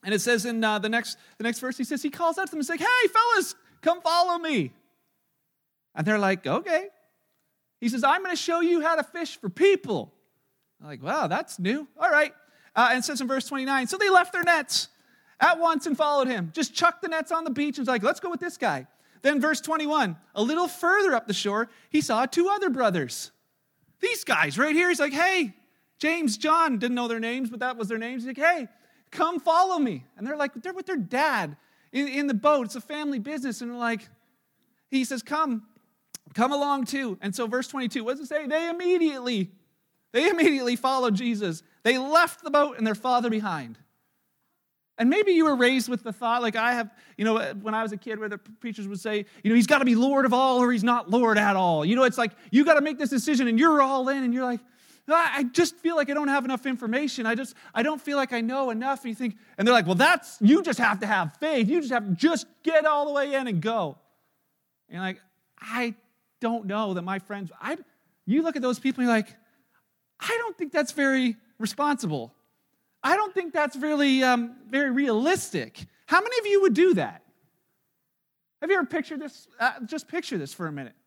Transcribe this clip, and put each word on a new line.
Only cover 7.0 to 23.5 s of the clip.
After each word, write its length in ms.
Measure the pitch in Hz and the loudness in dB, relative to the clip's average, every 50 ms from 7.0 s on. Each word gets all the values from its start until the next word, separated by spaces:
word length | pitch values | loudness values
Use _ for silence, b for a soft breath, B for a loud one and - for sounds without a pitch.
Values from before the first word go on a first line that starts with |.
| _ _ _ _ _ _ _ _ _ _ _ _ _ _ _ _ | _ _ _ _ _ _ _ _ _ _ _ _ _ _ _ _
He 80 | - 233 | -4 -4
says, 160 | 233 254 226 | -2 0 2
"I'm 180 | 269 302 370 | 2 2 2
gonna 140 | 381 370 349 | 0 -4 -6
show 240 | - - - 330 339 | -4 -2 -2 0 0
you 220 | 339 339 349 339 | 2 2 2 2
how 140 | 302 320 330 | 2 2 0
to 80 | 320 285 | 0 -2
fish 340 | - - 339 330 - - - | -4 -6 -8 -8 -8 -10 -10
for 120 | - 196 | -10 -10
people." 640 | 175 - 330 392 392 370 - - 214 151 107 - _ _ _ _ _ _ _ _ _ _ _ _ _ _ | -2 2 4 4 4 4 0 -4 -4 -4 -4 -8 _ _ _ _ _ _ _ _ _ _ _ _ _ _
I'm 60 | - 151 | -20 -18
like, 140 | 147 120 | -18 -12
"Wow, 260 | 127 160 240 311 262 151 | -8 -6 -4 -2 -2 -2
that's 300 | 170 277 320 - - - | -2 -4 -6 -8 -10 -6
new. 300 | 175 190 240 294 302 - _ 302 | -4 -2 -2 -4 -6 -12 _ -2
All 120 | 311 359 | 0 4
right." 240 | 311 294 302 294 - _ _ b b b b b b 208 | 4 4 2 2 -2 _ _ b b b b b b 4
Uh, 120 | 240 240 | 4 4
and 80 | 247 254 | 4 0
it 60 | - | -2
says 160 | - 294 240 | -4 -4 -4
in 60 | 269 233 | -4 -2
verse 200 | 269 262 - - | -2 -4 -4 -6
twenty-nine, 400 | 285 269 262 269 277 269 254 226 | -8 -6 -4 -2 -2 -2 -2 -4
"So 100 | - 381 | -2 0
they 120 | 415 403 | 2 4
left 240 | 381 359 349 359 - | 6 4 4 4 -2
their 100 | 359 349 | -2 2
nets 460 | 349 339 320 285 - - - - - b b b b b b b b b b | 2 2 2 0 -2 -4 -6 -6 -6 b b b b b b b b b b
at 200 | - 320 359 330 | 2 2 4 4
once 260 | 339 330 330 285 - 339 | 2 0 0 0 -2 -4
and 100 | 285 - | -2 0
followed 300 | 311 294 294 285 269 262 | 0 2 2 2 0 0
him." 240 | 254 208 175 165 156 | -2 -4 -6 -8 -4
Just 200 | 320 302 - - | -6 -6 -4 -2
chucked 280 | - 339 349 339 - | 2 2 2 2 2
the 60 | - 339 | -8 -4
nets 240 | 320 320 311 - | -4 -4 -4 -2
on 120 | 330 320 330 | -4 -4 -4
the 60 | 320 | -4
beach 280 | 247 285 294 294 262 294 | -4 -2 -4 -4 -4 -6
and 60 | 262 | -4
was 40 | 220 | -2
like, 160 | 254 233 185 | -2 0 0
"Let's 160 | 254 349 - | 0 -2 -2
go 100 | - 349 | -4 -8
with 100 | 349 - | -8 -6
this 180 | 349 349 - - | -8 -10 -8 -4
guy." 300 | 262 214 151 135 127 _ b b b b b b | -2 -2 -2 -2 -6 _ b b b b b b
Then 200 | - 269 294 285 | 0 0 2 2
verse 180 | 233 311 311 - | 2 0 0 -2
twenty-one, 580 | - - 320 311 302 294 302 311 262 190 165 - _ _ _ | -2 -4 -2 -2 0 0 0 0 0 0 -4 -8 _ _ _
a 80 | - | -2
little 260 | 214 240 311 330 359 349 | -2 0 0 0 -2 -2
further 460 | - - - 339 370 415 403 370 277 | -4 -2 0 2 2 4 4 2 2
up 140 | 233 - - | 0 -2 -4
the 60 | 202 | -6
shore, 360 | - - 202 202 214 233 233 b b b b | -4 -4 -4 -2 -2 -4 -6 b b b b
he 120 | - 302 | -2 -2
saw 240 | - - 233 220 262 | 0 0 0 0 0
two 220 | 262 - 330 349 381 | 0 0 0 0 2
other 220 | 403 415 403 359 | 0 0 0 -2
brothers. 600 | 247 269 247 214 180 170 139 120 - - - - _ _ _ _ | 0 2 0 2 2 0 -4 -4 -8 -12 -14 -14 _ _ _ _